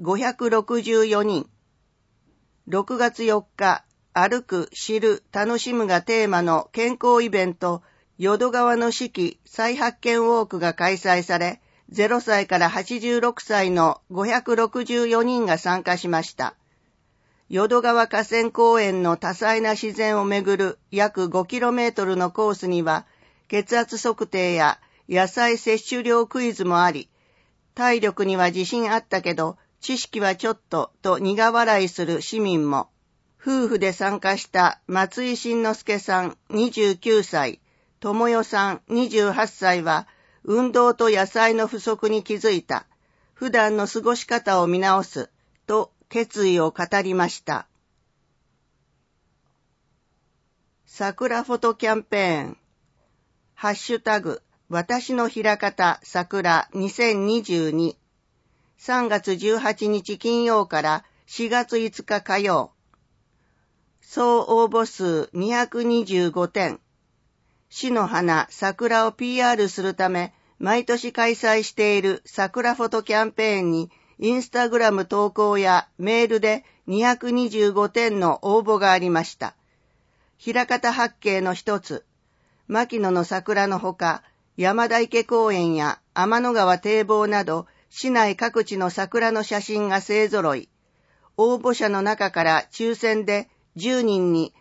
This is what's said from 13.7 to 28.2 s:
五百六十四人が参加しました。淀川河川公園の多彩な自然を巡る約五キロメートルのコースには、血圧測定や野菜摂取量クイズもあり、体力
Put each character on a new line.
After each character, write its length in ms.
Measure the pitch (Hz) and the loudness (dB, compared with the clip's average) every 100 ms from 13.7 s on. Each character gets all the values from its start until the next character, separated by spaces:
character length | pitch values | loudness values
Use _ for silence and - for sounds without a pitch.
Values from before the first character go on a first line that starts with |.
| 180 160 - - | 2 2 0 -8
五 160 | 185 208 | -6 -2
百 300 | 247 247 226 | -2 0 0
六 280 | 226 247 | 0 -2
十 240 | 240 240 233 | -4 0 2
四 160 | 226 | 2
人 220 | 240 247 208 | 2 0 0
が 120 | 165 | 0
参 260 | 180 180 | 0 -2
加 120 | 180 180 | -2 -2
し 100 | 175 | -2
ま 160 | 165 | -2
し 100 | 160 | -4
た。 220 | - 127 - _ _ _ _ _ _ _ _ - | -6 -8 -8 _ _ _ _ _ _ _ _ -6
淀 320 | 180 208 240 | 0 2 2
川 260 | 240 233 226 | 4 2 2
河 180 | 214 214 | 0 0
川 260 | 226 226 | 0 0
公 280 | - 233 226 | 4 4 4
園 240 | 202 185 | 2 0
の 140 | 175 170 | 0 0
多 180 | 170 180 | -4 -2
彩 260 | 214 226 | 0 0
な 120 | 220 | 0
自 180 | 214 214 | -2 -4
然 280 | 208 220 208 | -2 0 0
を 60 | 202 | 0
巡 320 | 202 190 196 | 0 0 0
る 220 | 190 - - | 0 -4 -6
約 400 | 196 208 202 180 | 0 0 0 -2
五 160 | 185 180 | -2 -2
キ 140 | 247 | -2
ロ 120 | 240 | 0
メ 180 | 247 233 | 2 0
ー 40 | |
ト 100 | 220 | 0
ル 120 | 190 185 | -2 0
の 160 | 180 | -2
コ 180 | 220 214 | 0 -2
ー 60 | 196 | -2
ス 120 | 185 | -2
に 140 | 175 | -2
は、 240 | 160 156 - _ _ _ - | 0 -2 -6 _ _ _ -6
血 300 | 208 202 233 | -4 0 0
圧 220 | 233 226 | -2 -4
測 260 | 240 214 208 | -4 -2 -4
定 280 | 190 180 | -2 0
や 260 | 170 147 - _ _ - | 2 2 0 _ _ -4
野 200 | 180 185 | 0 0
菜 320 | 247 240 233 | 2 0 0
摂 280 | 226 220 - | 0 0 0
取 140 | 247 | -4
量 240 | 240 233 226 | 2 2 2
ク 180 | 254 | -2
イ 100 | 240 | -4
ズ 120 | 190 180 | -2 0
も 160 | 175 | 4
あ 80 | 180 | 2
り、 200 | 147 - _ _ _ _ _ _ - | 0 -10 _ _ _ _ _ _ -2
体 240 | 247 233 | 0 2
力 260 | 208 202 | 0 0